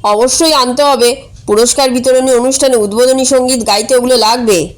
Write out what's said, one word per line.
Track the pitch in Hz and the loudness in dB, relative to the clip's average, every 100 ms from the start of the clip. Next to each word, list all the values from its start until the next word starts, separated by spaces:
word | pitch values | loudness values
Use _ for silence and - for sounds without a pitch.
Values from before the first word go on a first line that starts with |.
অবশ্যই | 208 208 254 - 330 | 0 0 0 0 0
আনতে | 294 247 247 | 0 0 0
হবে, | 285 262 240 269 - - - | 0 2 0 -2 -12 -16 -2
পুরস্কার | 208 240 - 269 | 0 0 0 0
বিতরণী | 247 254 254 262 | 0 0 0 2
অনুষ্ঠানে | 247 254 262 277 240 | 0 0 0 0 0
উদ্বোধনী | 208 214 254 262 254 | -2 0 0 0 0
সঙ্গীত | 269 254 262 214 | 0 0 -2 -2
গাইতে | 202 226 254 | -4 0 0
ওগুলো | 247 247 | 2 0
লাগবে। | 214 247 226 185 156 | 2 0 0 0 -2